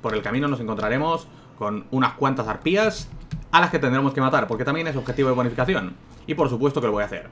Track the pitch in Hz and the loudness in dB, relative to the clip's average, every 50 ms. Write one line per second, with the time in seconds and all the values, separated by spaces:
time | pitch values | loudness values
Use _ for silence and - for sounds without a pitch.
0 | - 117 110 107 98 110 113 131 147 143 135 120 117 110 110 101 107 107 117 135 | -2 -2 -4 -2 -2 -2 -2 0 0 0 -2 -2 -2 -4 -4 -2 -2 0 0 0
1 | 151 160 165 165 165 - - - - - - - 107 104 107 104 - - - 131 | 0 0 -2 -2 -4 -12 -20 -20 -20 -20 -12 -6 -6 -4 -4 -6 -6 -4 0 0
2 | 131 120 - - 139 135 131 - 110 110 104 - - 156 180 202 220 214 - - | 0 0 0 0 0 0 0 -2 -4 -4 -6 -2 0 0 2 2 2 2 0 -4
3 | - - - - - - - - - - - 170 170 170 - 147 139 135 135 135 | -10 -12 -14 -16 -12 -10 -10 -12 -6 4 4 4 4 6 2 2 2 2 2 4
4 | 139 135 135 139 131 131 127 135 110 98 113 110 127 139 143 160 165 165 139 131 | 2 2 2 2 2 4 4 2 2 0 -2 -2 0 0 0 0 -2 -2 -4 -4
5 | 110 127 120 - 139 131 127 123 123 120 117 - 127 123 185 131 95 90 - - | -4 -4 0 2 2 4 4 2 2 0 0 0 0 0 0 0 -2 -4 -10 -14
6 | - - - - - - 151 156 156 131 120 113 135 143 135 151 120 110 104 104 | -20 -20 -20 -16 -6 -6 0 0 2 2 2 2 2 2 2 2 0 0 0 0
7 | 104 104 101 85 - - | -2 -2 -4 -10 -10 -14